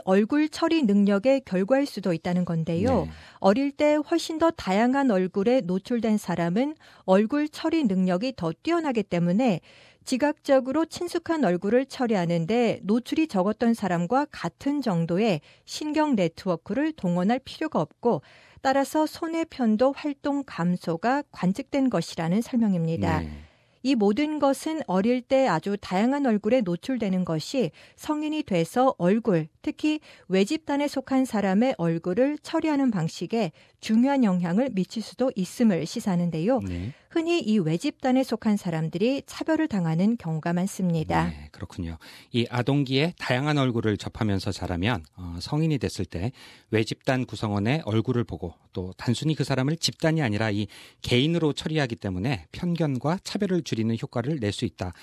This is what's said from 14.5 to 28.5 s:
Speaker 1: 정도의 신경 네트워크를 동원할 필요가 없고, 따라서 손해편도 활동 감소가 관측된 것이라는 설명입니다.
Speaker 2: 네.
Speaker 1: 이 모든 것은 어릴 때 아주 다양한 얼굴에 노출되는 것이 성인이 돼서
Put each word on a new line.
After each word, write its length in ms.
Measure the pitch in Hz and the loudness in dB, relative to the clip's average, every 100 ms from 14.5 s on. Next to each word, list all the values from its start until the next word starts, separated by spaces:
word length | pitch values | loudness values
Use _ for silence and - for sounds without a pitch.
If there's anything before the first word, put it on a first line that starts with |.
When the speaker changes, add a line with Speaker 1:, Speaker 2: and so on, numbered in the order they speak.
| - - 294 | -6 -4 -2
Speaker 1:
정도의 600 | 247 170 165 175 226 165 - _ - | 0 0 0 0 2 0 -4 _ -16
신경 500 | - 302 302 302 233 | -8 -4 0 2 2
네트워크를 800 | 170 - 196 165 - 214 311 | 0 -2 -4 -4 -4 -2 -2
동원할 440 | 311 185 175 185 247 | -2 -2 0 2 0
필요가 420 | - - 311 240 | -4 -8 -4 -2
없고, 440 | 156 _ 240 170 - - - - | -4 _ -2 -2 -4 -20 -20 -4
따라서 420 | 269 269 277 311 311 | 0 2 0 0 0
손해편도 880 | - 330 330 330 - 233 214 254 277 | -2 -6 -4 -4 -2 0 2 2 0
활동 480 | 302 285 294 285 | -6 -4 -4 -4
감소가 800 | 269 - 170 175 - 165 226 277 285 | -4 -2 -2 0 -2 -2 0 -2 -4
관측된 600 | - 180 196 269 285 269 | -2 -2 -2 -2 0 2
것이라는 500 | 196 165 - 165 185 | 0 -2 -4 -2 0
설명입니다. 800 | 240 247 226 185 165 165 175 160 | 0 0 2 2 0 0 0 0
Speaker 2:
네. 100 | 156 76 - _ _ _ | -2 -10 -18 _ _ _
Speaker 1:
이 120 | 254 269 | -2 2
모든 420 | 202 214 302 302 | 4 2 0 2
것은 440 | 277 269 311 320 - | 2 2 -2 -6 -2
어릴 360 | 185 202 254 | 0 2 0
때 260 | 240 269 262 | 2 2 4
아주 280 | 165 - 202 | 2 -2 -6
다양한 520 | - 185 233 285 269 | -2 0 2 2 2
얼굴에 340 | 214 214 254 | 2 2 2
노출되는 640 | 190 175 - 262 214 185 175 | 2 -2 -4 -4 -2 -2 0
것이 460 | 160 - 277 180 - - - | -2 -2 -2 -2 -4 -18 -12
성인이 480 | - 302 302 311 | -4 -4 -2 -4
돼서 500 | 294 | -2